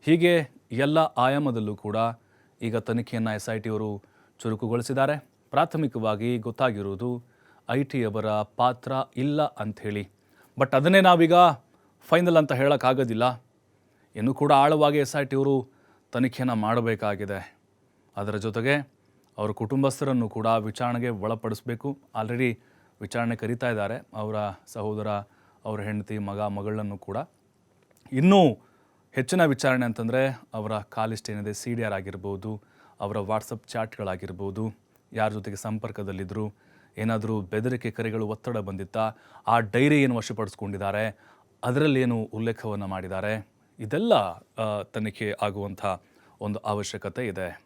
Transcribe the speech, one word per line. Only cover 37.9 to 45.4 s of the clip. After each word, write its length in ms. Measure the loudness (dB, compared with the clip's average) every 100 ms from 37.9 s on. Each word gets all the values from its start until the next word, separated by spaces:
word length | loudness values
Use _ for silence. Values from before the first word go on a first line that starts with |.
ಕರೆಗಳು, 360 | -6 -6 -4 -4
ಒತ್ತಡ 300 | -6 -6 -6
ಬಂದಿತ್ತಾ, 540 | -6 -8 -8 -2 -2 -4 _ -12 2
ಆ 120 | 2
ಡೈರಿ 440 | 4 4 6 6
ಏನು 120 | 4 2
ವಶಪಡಿಸ್ಕೊಂಡಿದ್ದಾರೆ, 1040 | -4 -6 -6 -6 -8 -4 -4 -2 -4 -6 _ _ _ _
ಅದರಲ್ಲೇನು 580 | -2 2 4 4 2 0
ಉಲ್ಲೇಖವನ್ನ 640 | -4 -4 -4 -4 -6 -6 -6
ಮಾಡಿದ್ದಾರೆ, 600 | -8 -6 -6 -4 -4 -8 _ _ _
ಇದೆಲ್ಲ, 340 | -6 -2 4
ಆ, 680 | 4 4 -4 _ -6 -4 -4 -6
ತನಿಖೆ 400 | -6 -6 -4 -6 -2